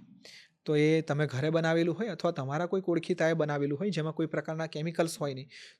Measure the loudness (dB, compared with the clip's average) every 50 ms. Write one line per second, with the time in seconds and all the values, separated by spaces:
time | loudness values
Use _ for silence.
0 | -14 -20 -20 -20 -20 -20 -20 -20 -20 _ _ _ _ 0 2 4 6 6 6 4
1 | 2 2 0 0 0 0 0 0 0 2 2 2 2 2 2 4 2 2 0 -2
2 | -4 -6 -4 -2 -2 -2 0 -2 -2 -4 -2 -2 -2 -2 -2 -2 0 0 0 0
3 | 0 0 0 2 2 4 4 2 2 0 0 0 0 0 -2 -2 -2 -2 -2 -2
4 | -2 -2 -2 -2 -2 -2 -2 -4 -4 -4 -6 -6 -6 -6 -6 -6 -4 -2 0 0
5 | 0 0 -2 -4 -6 -6 -6 -8 -10 -14 -18 -20 -20 -20 -20 _